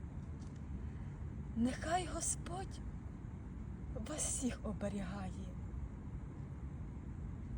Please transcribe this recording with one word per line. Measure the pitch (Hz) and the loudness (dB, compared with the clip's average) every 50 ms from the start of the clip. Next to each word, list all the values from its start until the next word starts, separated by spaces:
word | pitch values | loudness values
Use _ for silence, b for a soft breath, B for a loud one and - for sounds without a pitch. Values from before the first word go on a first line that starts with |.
| - - - - - - - - - B B B B B B B B B B B B B B B B B B B - - - | -4 -4 -4 -4 -4 -4 -4 -4 -4 B B B B B B B B B B B B B B B B B B B -4 0 4
Нехай | 226 233 254 - - - 311 339 370 349 - - | 6 6 6 6 4 4 4 6 6 4 4 2
Господь | 339 - - - - - - 349 370 392 - - - - - - - - - - - - - - - - - - - - - - - - - - - 220 269 | 2 4 4 2 2 0 0 0 0 0 0 -2 -2 -2 -2 -2 -2 -4 -4 -4 -4 -4 -4 -4 -4 -4 -4 -4 -4 -4 -4 -2 -2 -2 -2 0 0 0 0
вас | 302 311 | 0 2
всіх | - - - - 269 240 - - | 2 2 2 4 4 4 2 4
оберігає, | - 214 190 - 208 202 202 202 190 180 196 202 190 180 180 185 190 180 - - - - - - - - - - - - - - - - - - - - - - - - - - - - - - - - - - - - - - - - - | 2 0 2 2 2 2 2 2 2 2 0 0 0 0 0 -2 -2 -2 -2 -2 -2 -2 -2 -2 -2 -2 -2 -4 -4 -2 -2 -2 -2 -2 -2 -4 -4 -4 -4 -4 -2 -2 -2 -2 -4 -4 -4 -4 -4 -4 -2 -2 -2 -2 -2 -2 -2 -2 -2